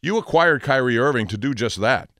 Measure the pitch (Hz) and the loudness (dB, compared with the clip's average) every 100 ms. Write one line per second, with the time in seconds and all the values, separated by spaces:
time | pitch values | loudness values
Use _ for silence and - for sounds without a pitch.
0 | - 220 - - 170 143 147 135 127 117 | -2 -4 0 2 4 2 2 0 2 2
1 | 135 127 98 104 131 120 113 - 110 117 | 2 0 -2 -4 -4 -4 -4 -2 0 0
2 | 73 | -4